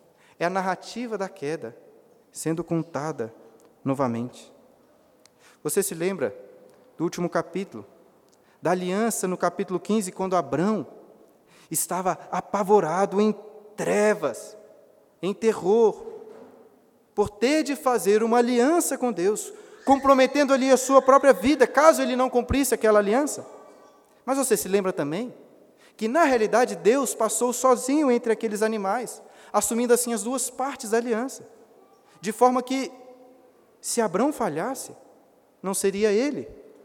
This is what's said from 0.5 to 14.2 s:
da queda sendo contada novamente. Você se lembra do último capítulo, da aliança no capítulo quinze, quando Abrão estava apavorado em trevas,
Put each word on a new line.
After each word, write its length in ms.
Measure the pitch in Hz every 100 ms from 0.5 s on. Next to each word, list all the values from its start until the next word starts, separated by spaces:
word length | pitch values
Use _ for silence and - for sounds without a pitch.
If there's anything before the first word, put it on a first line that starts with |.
| 190 185 185 - 226 240 208
da 100 | 190
queda 480 | - 143 160 - - - - _ _ _
sendo 320 | - 156 165
contada 720 | 160 165 160 135 156 139 113 - - _ _ _
novamente. 720 | 131 135 127 117 123 - - _ _ _ _ _ _ _ _ _ _ _
Você 180 | 151 196
se 140 | - 165
lembra 400 | 175 185 117 - - - - _ _ -
do 60 |
último 240 | 170 175 175
capítulo, 560 | 170 160 185 196 110 - _ _ _ _ _ _ _
da 100 | 151
aliança 560 | 180 180 196 226 - 190
no 100 | 175
capítulo 420 | 175 175 190 175
quinze, 320 | - 220 185
quando 240 | - 190 180
Abrão 500 | 135 - 196 214 - - - - _ _ _ _ -
estava 480 | 156 - 180 185 160 -
apavorado 880 | 180 - 202 190 208 156 175 196 190
em 160 | 214 208 - - - -
trevas, 800 | 170 202 214 180